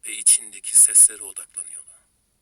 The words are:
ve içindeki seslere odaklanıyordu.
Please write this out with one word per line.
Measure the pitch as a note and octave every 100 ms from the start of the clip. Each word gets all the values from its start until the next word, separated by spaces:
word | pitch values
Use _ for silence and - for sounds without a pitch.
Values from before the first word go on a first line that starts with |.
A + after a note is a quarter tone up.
| -
ve | -
içindeki | - - - - - -
seslere | - F#3+ - G#2+
odaklanıyordu. | G3+ - - - - - _ _ _ _ _ _